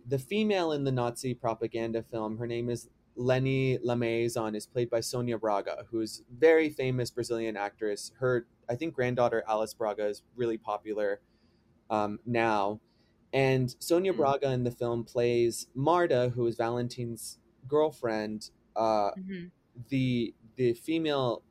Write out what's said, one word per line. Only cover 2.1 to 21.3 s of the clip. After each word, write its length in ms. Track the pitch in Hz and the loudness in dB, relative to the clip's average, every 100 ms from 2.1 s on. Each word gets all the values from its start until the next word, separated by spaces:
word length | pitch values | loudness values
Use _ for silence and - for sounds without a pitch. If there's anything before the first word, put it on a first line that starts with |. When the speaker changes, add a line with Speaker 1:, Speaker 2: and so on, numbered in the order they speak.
| 117 107 110 | -4 -4 -4
Speaker 1:
her 100 | 120 | -4
name 220 | 117 120 | -4 -4
is 200 | 117 - _ _ - | -4 -8 _ _ -4
Leni 600 | 123 127 131 135 131 127 | 0 2 2 2 2 0
Lamaison, 760 | 120 120 117 113 117 117 110 107 | 0 0 0 0 0 0 -2 -4
is 100 | - | -6
played 240 | 127 120 | -4 -2
by 120 | 117 | -2
Sonia 360 | 113 123 120 113 | -4 -4 -2 -2
Braga, 480 | 110 101 95 76 101 | 0 0 -2 -8 -6
who 100 | 117 | -4
is 220 | 110 - - | -4 -8 -16
very 380 | 123 156 160 156 | 4 6 8 4
famous 420 | 139 131 127 120 | 0 -2 0 -2
Brazilian 460 | - 117 117 113 104 | -4 -2 -2 -2 -2
actress. 540 | 101 - 107 101 - - | -4 -4 -4 -4 -8 -4
Her, 280 | 127 123 117 _ - | 0 0 -2 _ -6
I 60 | 120 | -4
think, 180 | 165 139 | -4 -2
granddaughter 480 | 123 123 120 113 - | 0 2 2 2 0
Alice 260 | 110 110 | 0 -2
Braga 340 | - 110 104 104 | -2 -4 -2 -2
is 160 | 101 - - | -4 -10 -4
really 220 | 117 110 | -2 -2
popular, 640 | - 104 107 107 104 101 _ _ _ _ _ _ - | -4 -6 -4 -2 -2 -2 _ _ _ _ _ _ -2
um, 300 | 107 104 104 - | 0 0 -4 -2
now. 560 | 120 113 107 101 107 - _ _ _ _ | 2 2 2 0 -4 -10 _ _ _ _
And 420 | 135 135 131 123 - | 2 2 2 0 -4
Sonia 320 | - 170 190 | 0 2 2
Speaker 2:
Hmm. 100 | 180 | 2
Speaker 1:
Braga 300 | 143 139 139 | 2 2 0
in 120 | 127 | 0
the 80 | 123 | -2
film 320 | 123 120 120 | -2 -2 -4
plays 640 | 113 123 120 120 117 113 - 127 | -4 0 2 4 2 0 -8 -2
Marta, 540 | 143 175 175 127 123 123 | 2 4 4 2 2 0
who 100 | 117 | 0
is 80 | 113 | 0
Valentine's 840 | 117 120 120 123 120 113 - - _ _ 127 | -2 -2 -4 -6 -8 -10 -12 -16 _ _ -2
girlfriend, 840 | 147 156 151 120 110 107 107 - - _ - | 2 2 0 -2 -2 -4 -6 -12 -18 _ 0
uh, 360 | 113 107 101 - | 2 4 2 -2
Speaker 3:
Mm-hmm. 320 | 185 190 175 - _ 123 120 | -8 -10 -12 -18 _ -20 -4
Speaker 1:
the, 440 | 135 131 123 113 - - - | 0 0 0 -2 -6 -14 -2
the 160 | 123 117 | 0 0
female 680 | - 165 160 143 127 | -2 -2 0 0 0